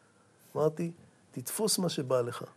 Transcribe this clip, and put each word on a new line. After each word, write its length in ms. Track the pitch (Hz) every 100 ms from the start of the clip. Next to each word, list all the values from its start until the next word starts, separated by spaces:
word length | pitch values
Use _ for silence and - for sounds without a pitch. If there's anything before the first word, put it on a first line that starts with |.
| _ _ _ _ - 143
אמרתי, 360 | 156 160 170 170 - - _
"תתפוס 480 | - 123 - 214 -
מה 100 | 170
שבא 320 | - 107 127
לך." 220 | 117 - -